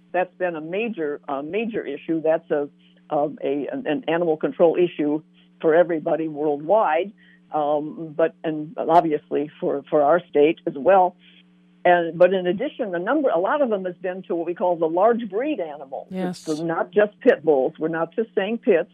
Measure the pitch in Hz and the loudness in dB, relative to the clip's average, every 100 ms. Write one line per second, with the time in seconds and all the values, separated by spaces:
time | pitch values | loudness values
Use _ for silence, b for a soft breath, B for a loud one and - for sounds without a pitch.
0 | _ 175 180 - 180 160 160 196 233 185 | _ -4 -4 -4 -6 -4 -6 -6 -4 -4
1 | 147 143 - 139 151 202 226 202 - 139 | -6 -6 -8 -8 -4 -4 -4 -6 -8 -10
2 | - 165 160 165 - 151 143 _ b b | -6 -2 0 -2 -2 -4 -4 _ b b
3 | - 151 151 - 139 143 127 135 139 143 | -4 -2 -2 -4 -4 -4 -4 -6 -4 -4
4 | - 170 170 156 156 - 170 - 175 - | -2 0 0 0 -2 4 4 4 0 0
5 | 147 151 _ b b - 165 165 175 160 | -2 -2 _ b b -2 2 4 4 0
6 | 156 156 160 143 151 147 156 220 175 160 | -2 -2 -4 -2 -2 -2 2 2 4 0
7 | 202 - b b _ 151 147 151 151 156 | -2 -10 b b _ -4 0 -2 -4 -10
8 | 160 156 160 - 160 156 151 - 117 170 | -10 -2 -2 -2 -8 -6 -8 -6 4 4
9 | 165 147 - 143 151 - 175 143 - 151 | 4 -4 -4 -6 -6 -6 -4 -4 0 2
10 | 143 175 - 147 151 165 - 143 143 196 | 4 2 2 4 4 2 -6 -2 4 4
11 | 180 _ b b _ _ _ _ 180 175 | 4 _ b b _ _ _ _ 2 2
12 | 165 170 185 190 180 190 294 - 214 175 | 2 4 4 4 -2 -2 -4 -6 -6 -4
13 | 196 302 262 165 202 294 254 196 185 180 | -2 0 2 0 0 0 0 -2 -4 -8
14 | 180 185 180 170 165 175 180 165 160 170 | -8 -8 -6 -6 -4 -2 -2 0 0 2
15 | 220 233 220 202 302 233 160 147 135 131 | 2 2 -2 -4 -4 -4 -6 -10 -14 -14
16 | - 185 180 175 165 151 165 170 180 202 | -10 -6 -6 -6 -8 -6 -2 -4 0 2
17 | 208 _ - - 147 135 123 - 160 165 | 0 _ 2 4 2 2 0 -2 -4 -4
18 | 165 - 226 208 190 233 240 165 - | -4 -4 -4 -2 -2 -2 2 2 0